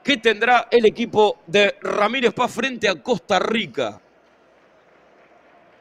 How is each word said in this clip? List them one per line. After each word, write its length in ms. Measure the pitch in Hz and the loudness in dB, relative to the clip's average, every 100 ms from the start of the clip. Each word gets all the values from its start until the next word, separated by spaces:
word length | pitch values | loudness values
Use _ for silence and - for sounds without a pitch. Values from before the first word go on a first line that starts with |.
que 140 | - 277 | -4 0
tendrá 500 | 226 208 233 240 - | 0 0 2 2 2
el 160 | 240 214 | 2 2
equipo 540 | 165 220 208 208 - - | -2 -2 2 2 0 -2
de 300 | 202 202 - | 2 2 0
Ramírez 500 | - - 208 262 233 | -6 -2 0 0 -2
Paz 180 | - 240 | 0 -4
frente 380 | - 262 247 208 | -2 -6 -2 -2
a 60 | 165 | -2
Costa 420 | - 214 - 185 | -4 -4 0 0
Rica. 640 | - 226 170 135 110 101 _ _ _ _ _ _ _ _ _ _ _ _ _ _ _ _ _ _ | 0 -2 -4 -6 -6 -8 _ _ _ _ _ _ _ _ _ _ _ _ _ _ _ _ _ _